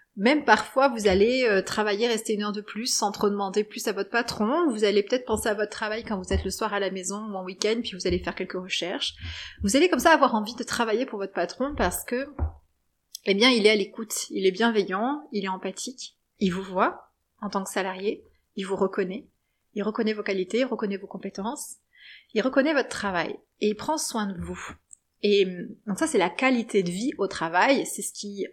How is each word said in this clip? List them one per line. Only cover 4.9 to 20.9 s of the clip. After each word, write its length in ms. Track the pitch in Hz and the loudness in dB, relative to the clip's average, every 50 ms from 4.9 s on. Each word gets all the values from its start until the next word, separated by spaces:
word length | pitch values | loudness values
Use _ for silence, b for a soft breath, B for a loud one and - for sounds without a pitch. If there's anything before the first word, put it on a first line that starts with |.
| 202 202 196 | 4 4 2
peut-être 240 | - 247 254 254 | 2 0 -2 0
penser 220 | - 220 214 - 240 | 0 -2 0 0 0
à 60 | 208 | 0
votre 160 | 208 214 208 | 0 -2 -4
travail 340 | - - 226 208 214 226 220 | -4 -6 -4 -4 -4 -6 -4
quand 140 | - 220 190 | -4 -4 -4
vous 140 | 185 - 190 | -2 0 0
êtes 120 | 185 - | 0 0
le 60 | 190 | -2
soir 220 | 190 - 233 208 202 | -4 -2 -4 -2 -2
à 80 | 202 | 0
la 100 | 202 185 | -2 -2
maison 280 | 190 190 180 175 196 208 | -4 -4 -6 -6 -6 -6
ou 160 | 220 220 202 | -8 -8 -8
en 100 | 190 185 | -8 -8
week-end, 340 | 185 190 - - 208 226 233 233 | -8 -4 0 0 0 2 0 -2
puis 100 | - 190 | -6 -8
vous 140 | 180 - | -4 -2
allez 120 | 185 175 180 | 0 0 0
faire 160 | - 170 170 | -2 -4 -6
quelques 200 | - 185 180 - | -6 -6 -6 -6
recherches. 600 | 185 180 190 - - 165 175 - 277 - - - B B B B B B B B B B | -8 -6 -4 -4 -4 -2 -4 -4 -4 -4 -6 -6 B B B B B B B B B B
Vous 140 | 196 196 | 2 4
allez 140 | 180 339 359 | 6 4 4
comme 100 | 320 254 | 4 4
ça 120 | - 339 320 | 6 6 6
avoir 220 | 302 285 247 240 | 8 6 4 4
envie 200 | 214 208 214 - | 2 -2 -2 -6
de 100 | - 226 | -10 -8
travailler 400 | - - - 226 220 208 226 214 | -6 -2 -2 0 2 2 0 0
pour 140 | - - 202 | -2 -4 -8
votre 160 | 196 190 - | -8 -6 -2
patron 400 | 190 175 175 - - 262 277 - | -2 -2 -2 -2 -4 -4 -4 0
parce 260 | - 208 175 175 - - | 0 0 0 0 -2 -6
que, 260 | - 240 247 277 285 277 - - - - - _ _ _ _ _ _ _ _ _ _ - - - | -4 -4 -4 -4 -6 -6 -4 -4 -4 -4 -8 _ _ _ _ _ _ _ _ _ _ -18 -8 0
eh 80 | 208 196 | 0 2
bien, 160 | 196 233 254 | 6 6 6
il 160 | 254 226 196 | 6 6 6
est 40 | 208 | 6
à 60 | 220 | 6
l'écoute, 540 | 208 196 202 - - 226 - - - - - | 6 2 -2 -6 -12 -10 -8 -6 -8 -6 -6
il 160 | - 196 190 | -4 2 2
est 60 | 190 180 | 2 2
bienveillant, 760 | 185 226 233 226 214 190 - 185 196 226 262 285 302 294 - - | 4 2 2 2 2 0 0 0 -2 0 -2 -2 -4 -6 -6 -6
il 120 | 208 196 | -4 -4
est 40 | 190 | -4
empathique, 680 | 190 185 - 190 185 - - 247 262 - - - _ _ _ _ _ - | -6 -6 -6 -8 -8 -8 -10 -10 -10 -12 -14 -16 _ _ _ _ _ -2
il 120 | 208 185 | -2 0
vous 120 | 175 190 196 | 0 -2 -6
voit 500 | 190 185 185 220 330 359 - - _ _ _ _ _ _ - 214 | -4 0 2 2 0 0 -4 -16 _ _ _ _ _ _ -10 -10
en 80 | 202 | -6
tant 120 | - 196 190 | -4 -4 -6
que 80 | - | -4
salarié, 540 | - 202 190 190 190 185 196 208 - - - _ _ _ _ _ - | -4 -4 -4 -4 -6 -4 -4 -4 -4 -4 -10 _ _ _ _ _ -10
il 100 | 202 190 | -8 -4
vous 120 | 185 196 | -4 0
reconnaît, 520 | 190 196 190 - - 196 180 185 254 - _ _ _ _ _ _ _ _ _ - | 0 0 0 2 0 -2 -2 -4 -8 -10 _ _ _ _ _ _ _ _ _ -8
il 80 | 208 196 | -4 -4
reconnaît 320 | 214 214 - 220 214 214 | -4 -2 0 0 0 0
vos 80 | 208 202 | -2 -2
qualités, 380 | - 196 190 185 - - 226 | -2 -2 -2 -2 -2 0 0
il 40 | 262 | 0
reconnaît 320 | 247 240 220 226 196 | 0 -2 -4 -2 -4